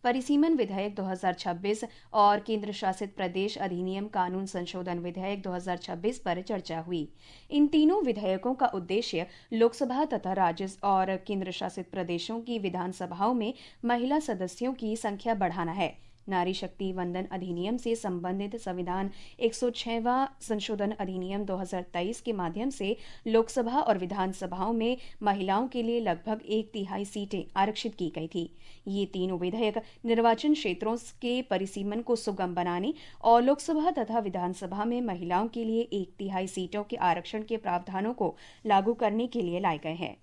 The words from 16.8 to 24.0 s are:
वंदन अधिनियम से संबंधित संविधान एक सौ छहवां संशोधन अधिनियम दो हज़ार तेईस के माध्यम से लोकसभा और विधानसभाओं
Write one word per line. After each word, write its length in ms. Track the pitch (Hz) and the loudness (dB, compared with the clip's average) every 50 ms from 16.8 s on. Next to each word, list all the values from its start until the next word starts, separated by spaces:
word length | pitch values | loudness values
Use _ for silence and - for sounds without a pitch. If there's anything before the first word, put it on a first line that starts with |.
| 196 190 | -6 -4
वंदन 320 | 185 185 180 175 175 180 196 - | -2 -2 -4 -2 -2 -4 -4 -4
अधिनियम 440 | 190 185 190 185 170 170 180 202 240 | -6 -6 -6 -4 -4 -2 -2 -2 -2
से 180 | 240 - 233 233 | -2 0 -2 -2
संबंधित 600 | 226 - 202 180 175 170 180 185 196 202 202 214 | -2 -2 -4 -4 -2 -2 -2 -2 -2 -4 -6 -6
संविधान 540 | 226 - 196 180 180 180 180 180 190 196 196 - - - - - - | -6 -6 -6 -4 -4 -4 -2 -2 -2 -2 -4 -6 -10 -14 -16 -4 0
एक 140 | - 226 226 | 0 0 2
सौ 140 | - 254 247 | 2 0 0
छहवां 540 | 233 - - 233 233 233 226 247 247 262 269 - - - | 0 -2 -4 -2 -2 0 2 2 2 2 2 0 -4 -12
संशोधन 500 | - - 220 208 202 - 214 196 202 208 | -4 -2 -2 -2 -2 -4 -2 0 0 -2
अधिनियम 540 | 214 - 202 185 185 185 180 185 196 202 208 | 0 -2 -4 -4 -2 -4 -4 -4 -4 -4 -2
दो 120 | 196 190 | -2 -2
हज़ार 260 | 185 190 180 196 180 180 - | -4 -4 -4 -4 -6 -6 -4
तेईस 280 | - 175 175 196 233 - | -2 -2 -2 -2 -2 -4
के 120 | - 233 | -4 -4
माध्यम 380 | 220 196 180 165 - 202 233 277 | -2 0 -2 -2 -2 -2 -2 -2
से 260 | 269 - 202 196 220 - - - - - - | -2 -2 -2 -2 -2 -4 -6 -16 -16 -8 -2
लोकसभा 540 | 226 220 226 226 - - 262 233 233 247 285 | 4 6 6 6 4 0 0 0 2 2 2
और 180 | - - 208 | 4 4 4
विधानसभाओं 720 | 185 | 2